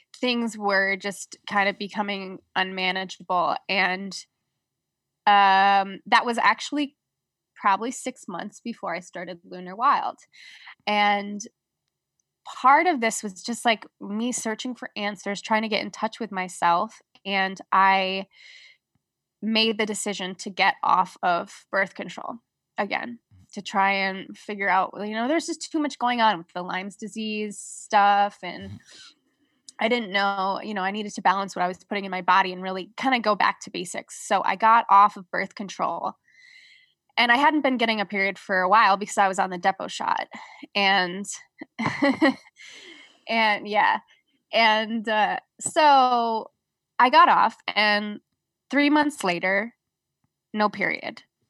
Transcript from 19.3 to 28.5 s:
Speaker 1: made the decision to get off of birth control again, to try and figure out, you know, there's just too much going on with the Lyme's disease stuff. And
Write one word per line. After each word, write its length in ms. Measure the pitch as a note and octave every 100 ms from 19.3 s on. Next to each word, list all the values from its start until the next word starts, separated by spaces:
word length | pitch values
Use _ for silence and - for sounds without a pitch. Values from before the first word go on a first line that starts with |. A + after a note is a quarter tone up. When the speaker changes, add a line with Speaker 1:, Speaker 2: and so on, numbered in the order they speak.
| _
Speaker 1:
made 340 | G#3+ A3 A3+ G#3+
the 80 | G#3+
decision 500 | G#3 G#3+ G3 F#3 F#3
to 140 | G#3
get 260 | F#3 F3 -
off 340 | - F3 F3+ -
of 440 | F3+ E3+ G#3 - _
birth 220 | G3 F#3+
control 440 | - F#3+ - - A#3+ _ _ _ -
again, 420 | G3+ - A#3+ A#3+ _ - _
to 80 | -
try 300 | - G3+ G3
and 440 | G3 G3 F#3+ - G#3+
figure 320 | - G#3 G3
out, 220 | F#3 - -
you 140 | G#3
know, 140 | A3 B3
there's 180 | E4 E4
just 260 | D#4+ -
too 80 | D#4+
much 200 | D4 -
going 200 | A#3+ A#3+
on 180 | A3 F3
with 120 | E3+
the 100 | F3+
Lyme's 320 | F3+ F3+ G3+ -
disease 640 | G#3+ A3 A3 G#3+ G#3+ G3+
stuff. 800 | - - - G#3+ G3+ G3+ G3+ -
And 260 | F3+